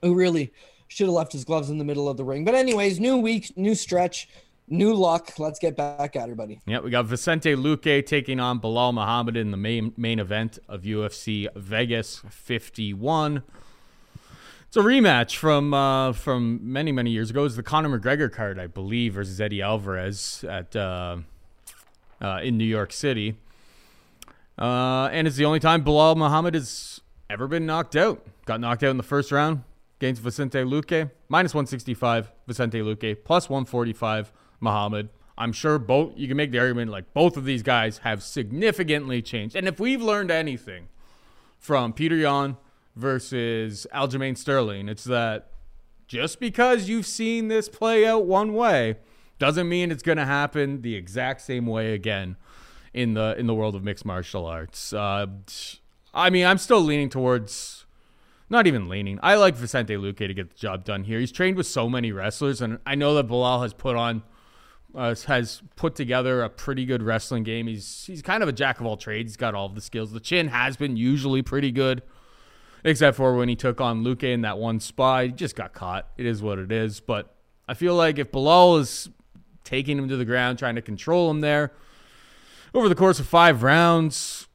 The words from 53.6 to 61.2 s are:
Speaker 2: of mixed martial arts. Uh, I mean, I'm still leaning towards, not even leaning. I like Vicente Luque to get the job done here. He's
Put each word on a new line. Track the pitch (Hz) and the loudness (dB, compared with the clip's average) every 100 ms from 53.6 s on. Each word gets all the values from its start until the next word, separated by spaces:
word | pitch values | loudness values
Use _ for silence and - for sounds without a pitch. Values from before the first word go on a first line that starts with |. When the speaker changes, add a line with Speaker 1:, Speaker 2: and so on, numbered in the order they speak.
| 107 101 | 0 -2
Speaker 2:
of | |
mixed | 98 98 | -6 -6
martial | 104 92 87 95 82 | -6 -6 -6 -8 -8
arts. | 82 80 - - | -8 -10 -12 -8
Uh, | 104 104 98 101 98 95 - - - _ _ _ | -4 -2 -2 -4 -8 -16 -16 -16 -16 _ _ _
I | - 180 | 2 4
mean, | 180 180 | 6 4
I'm | 190 | 4
still | - 233 | 6 6
leaning | 160 147 139 | 6 2 0
towards, | 131 127 123 104 - - - - _ _ _ _ _ _ | 0 2 2 0 -12 -14 -16 -20 _ _ _ _ _ _
not | 240 196 | 4 6
even | 131 90 | 4 -2
leaning. | 95 98 98 | -6 -6 -2
I | 170 208 | 4 6
like | 196 | 6
Vicente | 131 120 135 110 | 4 -4 -4 -2
Luque | 104 98 98 | -2 -4 -4
to | 101 | -6
get | 95 90 | -6 -10
the | _ | _
job | 107 95 92 | -8 -6 -6
done | 101 | -6
here. | 98 | -4
He's | 113 | -4